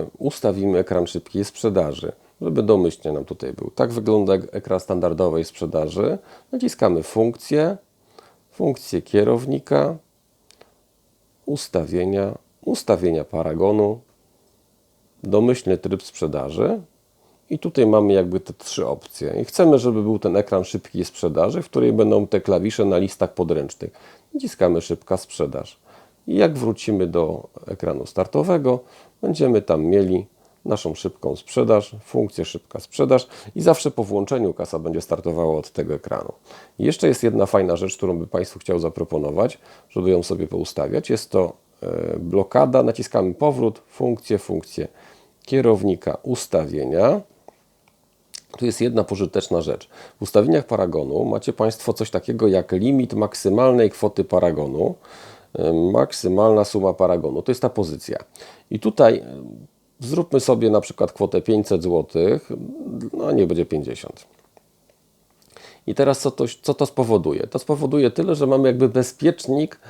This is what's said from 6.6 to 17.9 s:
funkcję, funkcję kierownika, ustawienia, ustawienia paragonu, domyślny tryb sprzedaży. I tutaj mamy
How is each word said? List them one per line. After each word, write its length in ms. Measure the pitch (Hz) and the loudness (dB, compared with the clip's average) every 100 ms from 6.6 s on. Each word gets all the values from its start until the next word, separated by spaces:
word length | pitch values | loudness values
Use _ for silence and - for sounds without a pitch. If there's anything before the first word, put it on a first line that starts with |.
| 247 - 101 85 | -4 0 2 2
funkcję, 760 | 78 110 113 117 - 147 165 196 _ _ _ _ - _ _ | -2 0 0 -2 -4 0 0 -4 _ _ _ _ -20 _ _
funkcję 520 | - 165 127 - 87 | -4 -2 -2 -4 -6
kierownika, 920 | - 101 107 120 131 139 - 143 143 160 _ _ _ _ _ _ _ _ _ _ _ _ _ _ - | 0 2 4 2 0 -6 0 0 0 -2 _ _ _ _ _ _ _ _ _ _ _ _ _ _ -8
ustawienia, 920 | 143 - 92 78 90 92 98 98 - _ _ | -8 -4 -4 -2 -2 -2 -2 -2 -6 _ _
ustawienia 600 | - 254 - 92 87 82 | -6 -2 0 2 2 0
paragonu, 760 | 73 85 80 80 95 107 104 117 - _ _ _ _ _ _ _ _ _ _ _ | -2 -4 -4 0 2 2 0 -2 -10 _ _ _ _ _ _ _ _ _ _ _
domyślny 560 | 98 101 120 123 - 92 | 0 2 4 2 0 0
tryb 240 | - 95 | 0 -6
sprzedaży. 800 | - - 80 76 67 80 127 220 165 _ _ _ _ _ - | -6 -6 -4 -4 -4 -2 0 -2 -6 _ _ _ _ _ -10
I 80 | 160 | -6
tutaj 280 | 170 151 | -4 2
mamy 260 | 110 | 6